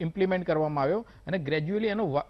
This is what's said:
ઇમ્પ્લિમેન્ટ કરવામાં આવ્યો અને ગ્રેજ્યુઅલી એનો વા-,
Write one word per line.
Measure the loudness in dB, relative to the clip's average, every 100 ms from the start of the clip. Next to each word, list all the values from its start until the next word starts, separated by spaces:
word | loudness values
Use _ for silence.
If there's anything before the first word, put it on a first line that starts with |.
ઇમ્પ્લિમેન્ટ | -4 0 2 2 2
કરવામાં | 2 2 2
આવ્યો | 2 0 -4 -12 -6
અને | -4
ગ્રેજ્યુઅલી | 0 -2 0 0 0
એનો | 0 0
વા-, | 0